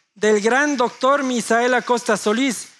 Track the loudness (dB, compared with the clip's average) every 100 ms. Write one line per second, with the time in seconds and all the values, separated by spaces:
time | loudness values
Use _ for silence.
0 | _ _ 0 2 2 2 0 0 -2 0
1 | 0 0 0 -2 0 0 2 0 0 -2
2 | 0 -2 0 0 -2 -4 -10